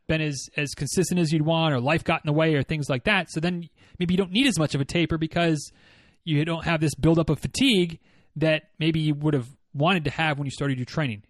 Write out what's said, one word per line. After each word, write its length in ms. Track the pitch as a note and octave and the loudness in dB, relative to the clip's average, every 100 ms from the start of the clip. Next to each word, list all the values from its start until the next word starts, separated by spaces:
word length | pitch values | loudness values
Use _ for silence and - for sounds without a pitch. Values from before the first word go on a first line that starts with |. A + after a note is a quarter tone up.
| - | -4
been 160 | D#3+ | -2
as, 260 | D3+ C#3 - - | 0 -4 -8 -6
as 180 | D3 - | -6 -4
consistent 440 | C#3+ - E3 F3+ | -4 0 0 2
as 120 | D#3+ | 2
you'd 100 | D#3+ | 2
want 320 | D3+ E3 D#3+ | 2 2 2
or 60 | C3+ | 2
life 240 | B2+ D#3+ | 0 0
got 180 | - E3 | 0 -2
in 40 | D#3 | 0
the 60 | |
way 200 | D3 D#3+ | 2 2
or 80 | D3 | 2
things 260 | B2+ D#3 C#3 | 0 -4 -2
like 180 | C3 G#3 | -2 0
that. 260 | G3+ E3 | 0 0
So 80 | - | -4
then 280 | E3 F3+ E3+ _ _ - | -2 -4 -8 _ _ -6
maybe 160 | F3 | -2
you 40 | F3+ | 0
don't 140 | F#3+ | 0
need 140 | F#3+ C#4 | 2 2
as 140 | D#3+ | 2
much 160 | D3+ C#3 | 0 0
of 60 | |
a 40 | C#3 | -2
taper 320 | E3+ D#3+ E3 | 0 0 -2
because 540 | D#3+ F3 E3+ D#3 - - _ _ _ _ | -2 0 0 0 -4 -18 _ _ _ _
you 220 | - D3 D#3+ | -2 0 0
don't 200 | E3 D#3+ | -4 -2
have 160 | E3 | 0
this 120 | D#3 | 0
buildup 380 | - D#3 E3 D#3+ | 2 2 4 2
of 80 | D3 | -2
fatigue 600 | - - C4+ G#3 F3 E3 _ _ _ - | -4 0 4 4 2 -4 _ _ _ -2
that 340 | D#3 D#3 - _ | 0 0 -2 _
maybe 220 | D#3+ D#3+ | 0 2
you 160 | D3+ D3 | 0 0
would 180 | D3+ | 0
have 140 | C#3+ A#2+ - _ | 0 -2 -12 _
wanted 320 | C#3 D#3 F#3+ C#3+ | -2 0 2 -2
to 60 | |
have 260 | - D#3+ C#3+ | -2 -2 -2
when 80 | C#3+ | -6
you 60 | |
started 260 | - C#3+ B2+ | -4 -4 -4
your 80 | B2+ | -4
training, 380 | - C#3+ G#2+ - | -4 -4 -6 -12